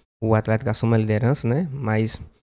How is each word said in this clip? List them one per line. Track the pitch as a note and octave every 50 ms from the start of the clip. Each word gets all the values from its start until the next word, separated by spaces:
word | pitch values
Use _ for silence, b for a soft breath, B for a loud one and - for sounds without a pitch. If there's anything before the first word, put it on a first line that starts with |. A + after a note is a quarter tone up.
| b b _ - A2
o | A2 A2+
Atlético | G#2+ - A2 A2 A2 - A2+
assuma | A2+ - A#2 A2+ A#2
a | A2
liderança, | A2 G#2+ G#2+ G#2 B2 C#3 D3 - - A#2
né? | A#2+ D3+ F#3+ D3+ C3+
Mas | C#3 C3 A2 G#2+ A2 A2 A2 - - - - - _ _ _ _